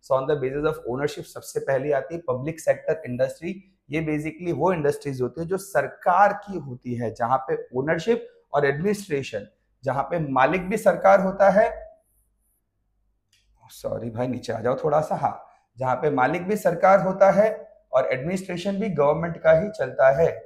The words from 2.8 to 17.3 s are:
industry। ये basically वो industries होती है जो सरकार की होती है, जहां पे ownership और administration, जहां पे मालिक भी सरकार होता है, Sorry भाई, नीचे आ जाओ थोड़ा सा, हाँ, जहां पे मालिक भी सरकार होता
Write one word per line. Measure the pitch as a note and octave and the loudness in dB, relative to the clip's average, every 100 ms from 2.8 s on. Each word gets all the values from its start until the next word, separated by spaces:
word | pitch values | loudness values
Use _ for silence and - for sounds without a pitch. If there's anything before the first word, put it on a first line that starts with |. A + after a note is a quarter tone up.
| - D#3 B2 | 0 -4 -4
industry। | B2 C3+ - D#3+ G3 - _ _ | -2 -2 -2 -10 -12 -16 _ _
ये | D3 D#3+ | -4 -2
basically | D3+ D#3 D#3 F3 C#3+ | -4 -4 -8 -6 -2
वो | E3 | 0
industries | F3+ C#3+ D3 C#3+ C3 | 2 0 -2 -6 -4
होती | B2 C#3 | -4 -4
है | E3 | -6
जो | F#3 | -6
सरकार | - D3+ C3 - - F3+ G3+ G3+ - | -2 -2 -2 -4 0 4 4 2 -8
की | F#3+ | -12
होती | C3+ B2 B2 | -10 -12 -8
है, | A#2+ A#2 | -6 -6
जहां | A2 A#2 C3 - | -4 -2 -2 -2
पे | A#2 - | -6 -4
ownership | B2 C#3+ E3 E3 A#3 - _ _ | -4 -2 -2 0 -2 -2 _ _
और | C#3+ C#3+ | 0 0
administration, | C#3 F#3 G#3 - C#3+ C3 G#2+ G2+ _ _ _ | 0 -2 -4 -4 -6 -4 -8 -10 _ _ _
जहां | - C3 | -4 -4
पे | C3+ F3 D3+ | -2 -4 -2
मालिक | C3 C3 F3+ F3+ | 2 4 2 -2
भी | A3 | 0
सरकार | G#3 E3+ G3 G3 | 2 4 4 4
होता | F#3+ F#3 G3 | 4 4 4
है, | F#3+ A#3 - - - _ _ _ _ _ _ _ _ _ _ _ _ _ _ _ _ | 6 2 0 -16 -20 _ _ _ _ _ _ _ _ _ _ _ _ _ _ _ _
Sorry | A2+ - - G#2+ A#2 | _ -12 -8 -8 -8
भाई, | A2 B2+ | -6 -6
नीचे | A#2+ - | -6 -6
आ | G#2+ | -4
जाओ | A2+ C3 | -2 -2
थोड़ा | D#3 D3+ | 0 0
सा, | D#3 F#3+ | -2 -2
हाँ, | C3 - - _ _ _ | -4 -6 -16 _ _ _
जहां | B2+ B2+ | -4 0
पे | D#3 | 0
मालिक | C3+ B2+ E3+ F3 | 2 0 0 -4
भी | G#3 | -2
सरकार | F#3+ E3+ F#3+ G3 | 0 2 6 6
होता | F3+ F#3 G3 | 4 4 4